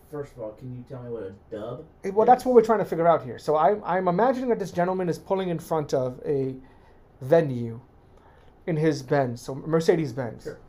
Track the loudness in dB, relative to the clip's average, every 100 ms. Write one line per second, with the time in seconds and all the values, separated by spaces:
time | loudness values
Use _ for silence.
0 | -12 -12 -12 -12 -14 -12 -14 -14 -14 -14
1 | -10 -10 -10 -14 -14 -10 -10 -12 -14 -12
2 | -4 2 6 6 8 6 6 2 0 2
3 | 4 4 0 -8 0 4 4 2 -2 -2
4 | 0 2 2 0 -2 -2 -2 -2 -2 0
5 | -2 -4 -2 -2 -2 -4 -2 -4 0 -2
6 | -2 -6 -4 -2 -2 -6 -16 -20 -20 -20
7 | -20 -14 2 4 4 -4 -6 -10 -16 -20
8 | _ -20 -20 -20 -20 _ -4 0 2 0
9 | 0 0 0 -4 -10 -10 0 2 4 2
10 | 0 -4 -8 -8 -14 -16